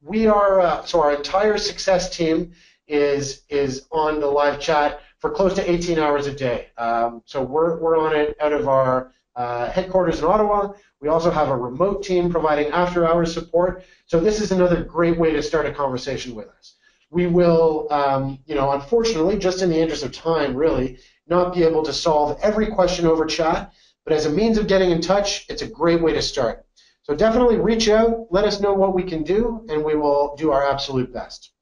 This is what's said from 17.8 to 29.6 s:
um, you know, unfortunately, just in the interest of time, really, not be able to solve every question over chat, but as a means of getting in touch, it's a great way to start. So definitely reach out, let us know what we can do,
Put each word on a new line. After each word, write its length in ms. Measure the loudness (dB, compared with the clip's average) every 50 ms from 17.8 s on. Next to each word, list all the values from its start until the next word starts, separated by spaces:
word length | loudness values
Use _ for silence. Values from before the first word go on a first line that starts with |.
| -2 -2
um, 480 | 0 0 2 2 0 0 -2 -4 -8 -10 _
you 80 | -6 -2
know, 160 | -2 0 0
unfortunately, 640 | -2 -2 -2 0 0 2 2 2 0 0 0 0 0
just 260 | 0 -2 -2 -2 0
in 60 | 0 0
the 120 | 2 2
interest 240 | 0 0 -2 -6 -6
of 80 | -10
time, 420 | -10 -6 -2 -2 0 0 0 -2 -2
really, 440 | 0 0 0 2 0 -2 -4 -6 -12 _ _ _ _ _
not 260 | 0 0 0 2 0
be 120 | 0 2 2
able 180 | 2 2 0
to 100 | -2 -2
solve 460 | -6 -2 0 2 2 2 2 0 -2 -2
every 280 | -2 0 0 0 -2 -2
question 360 | 0 0 0 0 0 0 2
over 220 | 2 2 2 0
chat, 460 | -2 -2 -2 0 0 0 -2 -4 -10 _ _ _ _ _ _ _
but 80 | -2
as 140 | 0 0 0
a 40 | 0
means 280 | 0 2 2 2 2 2
of 100 | 2 2
getting 240 | 2 4 4 4
in 80 | 2 0
touch, 440 | 2 0 0 0 0 -2 -6 -8 -10 -12
it's 140 | -10 -10
a 60 | -10 -12
great 320 | -6 -2 0 2 2 2
way 120 | 2 0
to 100 | 0 0
start. 420 | -2 -4 -4 -2 -2 -2 -4 -8 _ _ _ _ _ _ _ _ _
So 100 | -6 -2
definitely 420 | 0 2 2 4 4 4 4 4
reach 320 | 2 2 0 0 2 2 2
out, 380 | 4 4 4 2 0 -2 -6 -2
let 140 | 0 0 2
us 160 | 2 0 0
know 140 | 0 0 2
what 180 | 2 2 2
we 100 | 0 -2
can 200 | -2 -4 -6 -6
do, 420 | -2 -2 0 0 0 -2 -4 -8